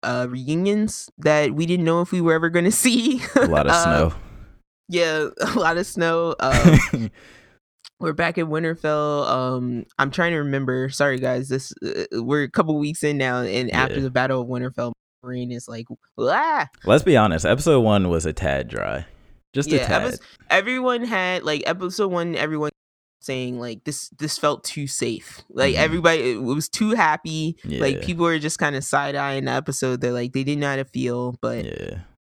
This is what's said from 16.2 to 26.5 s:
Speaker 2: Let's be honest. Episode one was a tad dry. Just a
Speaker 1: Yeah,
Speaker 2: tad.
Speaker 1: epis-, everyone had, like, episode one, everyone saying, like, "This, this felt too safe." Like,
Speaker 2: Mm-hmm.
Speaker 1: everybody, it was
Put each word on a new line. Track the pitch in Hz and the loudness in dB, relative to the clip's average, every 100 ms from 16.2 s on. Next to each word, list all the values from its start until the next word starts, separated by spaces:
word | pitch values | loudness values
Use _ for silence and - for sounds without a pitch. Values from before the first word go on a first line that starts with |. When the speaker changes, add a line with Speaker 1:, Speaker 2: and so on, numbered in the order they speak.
| 120 196 320 294 147 _ - | 0 0 0 -2 -4 _ 4
Speaker 2:
Let's | 127 | 4
be | 190 135 | 6 6
honest. | 107 80 85 | 6 2 2
Episode | 123 156 143 | 2 4 4
one | 110 104 90 | 6 4 4
was | 82 80 | 2 0
a | |
tad | - 85 69 60 | -2 -2 -2 -4
dry. | 52 50 64 80 - _ - _ | -6 -4 -6 -10 -20 _ -20 _
Just | 135 151 | -4 0
a | 147 | 0
Speaker 1:
Yeah, | 123 | 2
Speaker 2:
tad. | 170 254 | 0 0
Speaker 1:
epis-, | - - - _ | -6 -14 -20 _
everyone | 180 196 254 254 240 240 | 0 2 -2 0 -2 -2
had, | 196 180 180 | -2 -2 -2
like, | - 151 - | -2 -2 -2
episode | 175 185 190 196 | -4 -4 -2 -2
one, | 180 170 165 | -2 -4 -4
everyone | 151 156 151 _ _ _ _ _ | -2 -2 -4 _ _ _ _ _
saying, | - 131 123 123 | -8 -6 -6 -8
like, | 120 113 - | -10 -10 -10
"This, | 143 - | -10 -12
this | - 151 - | -10 -8 -2
felt | 151 147 - | -2 -2 -6
too | - 143 | -8 -6
safe." | - 117 113 - - - | -4 -4 -6 -12 -20 -14
Like, | - 135 123 | 0 0 2
Speaker 2:
Mm-hmm. | |
Speaker 1:
everybody, | 156 170 165 165 127 | 2 2 2 2 0
it | 110 | -2
was | 123 | -2